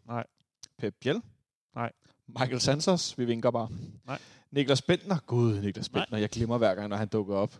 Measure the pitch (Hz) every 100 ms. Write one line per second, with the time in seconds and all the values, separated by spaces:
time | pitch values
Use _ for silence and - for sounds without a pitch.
0 | - 117 - _ _ _ - _ 110 -
1 | 123 185 - _ _ _ _ 120 117 -
2 | _ _ - 120 127 127 123 143 156 175
3 | - - 120 117 120 120 113 - - -
4 | - 135 - - _ 135 131 135 - 175
5 | 202 175 - 120 117 101 101 101 - 104
6 | 92 107 104 113 117 120 110 92 104 101
7 | 107 110 98 101 104 -